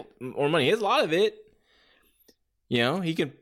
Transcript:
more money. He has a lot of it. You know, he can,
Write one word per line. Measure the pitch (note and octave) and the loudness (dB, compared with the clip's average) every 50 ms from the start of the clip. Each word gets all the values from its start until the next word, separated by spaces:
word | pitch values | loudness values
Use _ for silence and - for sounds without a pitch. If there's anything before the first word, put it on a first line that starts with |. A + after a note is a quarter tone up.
| - - _ - | -8 -12 _ -14
more | - B2+ - B2 C#3+ D3 | -14 -10 -4 -2 -2 0
money. | E3+ D#3+ B2+ | 2 2 2
He | D3 | 2
has | G#3 A#3+ | 2 2
a | G3+ | 0
lot | G3 B3+ D4+ A#3+ | 0 0 0 0
of | D#3 | 2
it. | D#3 F3+ G#3+ G#3 - - - - _ _ _ _ _ _ _ _ _ _ _ _ _ _ _ _ _ _ _ _ _ _ _ - | 2 2 2 0 -2 -6 -16 -20 _ _ _ _ _ _ _ _ _ _ _ _ _ _ _ _ _ _ _ _ _ _ _ -4
You | B2 A#2+ | -2 0
know, | A#2 B2+ D#3+ F#3+ | 0 0 0 -2
he | F3+ E3 E3 | -2 -2 -2
can, | F3 D#3+ C3 - - | -2 -4 -4 -6 -12